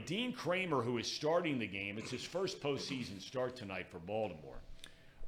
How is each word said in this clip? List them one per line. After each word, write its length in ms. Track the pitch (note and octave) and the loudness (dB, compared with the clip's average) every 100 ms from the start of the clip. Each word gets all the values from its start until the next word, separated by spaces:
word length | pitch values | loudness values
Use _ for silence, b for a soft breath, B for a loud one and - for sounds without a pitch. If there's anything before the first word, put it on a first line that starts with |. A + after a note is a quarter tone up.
| A2 | 2
Dean 260 | G3 B3 | 0 0
Kramer, 480 | - E3 F3+ F#3 C3+ | 0 0 2 4 4
who 160 | A#2 A#2+ | 4 2
is 140 | G#2+ | 2
starting 480 | - D3+ E3+ E3+ C3 | 2 4 6 6 2
the 80 | G#2 | 2
game, 300 | G2 G2+ G#2 | 0 -2 -2
it's 140 | - | -2
his 120 | B2 | -4
first 380 | - F3 F#3 - | -2 0 0 0
postseason 600 | C#3+ C#3 - C3+ G2 G2 | 0 0 0 -2 -4 -6
start 340 | - B2+ B2+ B2+ | -4 0 0 -2
tonight 300 | G2+ F#2 F2 | -4 -4 -4
for 100 | F2+ | -8
Baltimore, 600 | E2+ A2 G#2+ D#2 C#2 B1 - b b b b b | -2 2 2 -2 -8 -10 -10 b b b b b